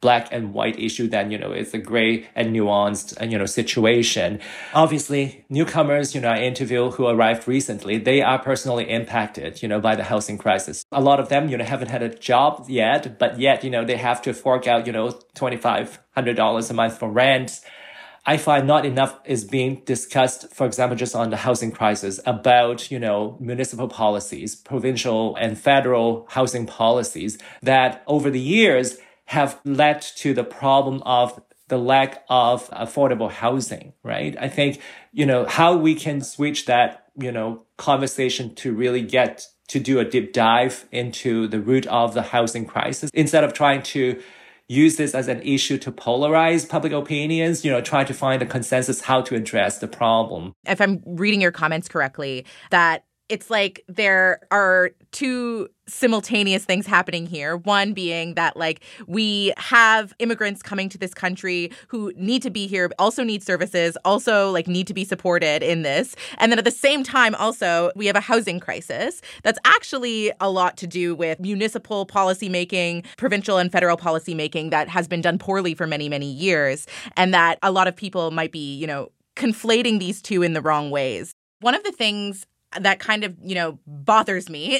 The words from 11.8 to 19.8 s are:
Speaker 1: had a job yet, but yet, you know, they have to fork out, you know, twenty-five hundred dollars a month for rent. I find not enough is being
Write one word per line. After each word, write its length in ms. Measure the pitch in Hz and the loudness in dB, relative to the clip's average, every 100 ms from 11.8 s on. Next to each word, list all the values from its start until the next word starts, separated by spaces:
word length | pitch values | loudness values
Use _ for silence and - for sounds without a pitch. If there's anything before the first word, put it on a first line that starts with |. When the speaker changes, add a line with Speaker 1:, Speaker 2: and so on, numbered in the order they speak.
| 120 | -4
Speaker 1:
had 160 | 123 | -4
a 60 | 117 | -4
job 560 | - - 123 143 147 127 | -6 0 4 4 2 -6
yet, 500 | 127 110 143 131 110 | 0 2 2 -2 -2
but 220 | 120 117 | -2 2
yet, 240 | 131 131 | 2 4
you 60 | 135 | 2
know, 140 | 120 | -4
they 120 | 117 120 | -2 -2
have 260 | 120 120 | -2 -2
to 100 | - | -4
fork 360 | 120 143 127 123 | -4 0 0 2
out, 180 | 117 117 | 0 0
you 60 | |
know, 260 | 113 113 120 _ | -2 -4 -6 _
twenty-five 640 | - 131 117 123 101 117 - _ | -6 -4 -2 0 0 -4 -12 _
hundred 240 | - 123 113 | -4 -2 2
dollars 340 | 110 113 113 | 2 2 -2
a 40 | |
month 220 | 117 113 113 | 0 0 -2
for 140 | 113 | -4
rent. 480 | 107 131 131 127 - - - - - - - | 2 4 4 0 -12 -18 -20 -20 -20 -20 -8
I 120 | - 151 | 0 0
find 320 | 151 147 135 | 4 2 4
not 180 | 151 143 | 4 2
enough 320 | 127 135 - | 0 0 -2
is 200 | - 127 | -6 -4
being 380 | 101 131 127 131 | -2 -2 -2 -4